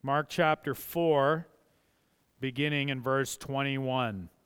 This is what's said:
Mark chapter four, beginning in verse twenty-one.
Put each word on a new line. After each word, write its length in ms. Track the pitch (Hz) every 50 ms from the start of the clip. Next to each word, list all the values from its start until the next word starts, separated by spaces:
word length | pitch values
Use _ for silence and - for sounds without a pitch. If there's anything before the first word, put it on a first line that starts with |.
Mark 280 | - 135 139 147 151 -
chapter 440 | - - 170 156 156 - - 147 131
four, 760 | - - - - 170 170 165 151 143 135 143 160 160 165 - _ _ _ _ _ _ _ _ _ _ _ _ _ _ _ _ _ _
beginning 480 | 131 135 123 127 143 151 147 143 139
in 140 | 143 139 131
verse 340 | 117 131 131 135 135 - -
twenty-one. 920 | - - - 139 135 139 139 139 135 135 127 127 131 127 113 104 95 87 85 _ _ _